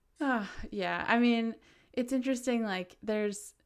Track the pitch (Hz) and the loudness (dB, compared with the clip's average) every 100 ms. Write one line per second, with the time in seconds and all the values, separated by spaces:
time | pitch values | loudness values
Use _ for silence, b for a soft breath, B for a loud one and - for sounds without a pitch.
0 | _ - 277 233 196 B - 208 175 175 | _ -4 0 0 -2 B -8 -4 -2 -2
1 | - 233 240 233 226 - B B B - | 2 4 6 4 0 -6 B B B -4
2 | 247 269 269 247 254 233 220 185 180 - | 0 0 0 0 0 0 0 -2 -6 -8
3 | 214 214 208 202 - _ | -2 0 0 -4 -12 _